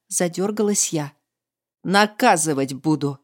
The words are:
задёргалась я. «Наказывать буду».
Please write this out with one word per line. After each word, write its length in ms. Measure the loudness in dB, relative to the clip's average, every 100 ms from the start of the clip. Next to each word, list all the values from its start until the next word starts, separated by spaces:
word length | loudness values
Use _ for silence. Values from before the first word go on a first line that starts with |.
| _
задёргалась 840 | -2 -2 -2 -2 0 0 0 -2
я. 180 | -4 -6 -12 _ _ _ _ _ _ 0
«Наказывать 840 | 2 2 2 4 4 2 -2 -4
буду». 440 | -4 -2 0 -2 -6